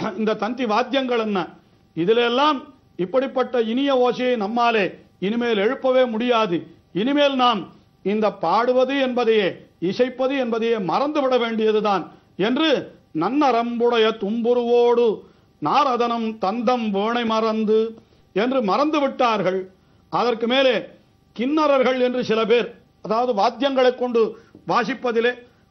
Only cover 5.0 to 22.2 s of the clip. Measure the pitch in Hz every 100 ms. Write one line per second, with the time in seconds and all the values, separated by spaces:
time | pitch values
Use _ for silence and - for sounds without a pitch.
5 | - _ 185 233 240 214 208 - 262 254
6 | 254 220 247 233 214 170 - - _ 175
7 | 240 285 285 269 247 214 151 - _ _
8 | 190 214 214 - 165 202 240 254 254 277
9 | 262 247 220 220 185 - - _ 170 190
10 | 254 254 262 277 247 226 226 226 175 180
11 | 285 302 262 254 233 220 220 214 208 190
12 | 147 - _ - 202 262 320 226 - -
13 | _ 156 180 277 285 226 233 233 240 233
14 | 220 220 202 233 233 247 233 240 240 240
15 | 233 190 - _ _ _ 147 233 277 240
16 | 240 233 220 220 - 233 233 254 220 196
17 | 214 240 233 220 226 220 208 220 226 220
18 | - _ _ 185 240 262 208 208 294 302
19 | 269 269 247 214 180 190 190 _ _ _
20 | _ 160 233 233 233 262 269 214 - -
21 | _ _ _ - 254 311 302 277 247 262
22 | 247 254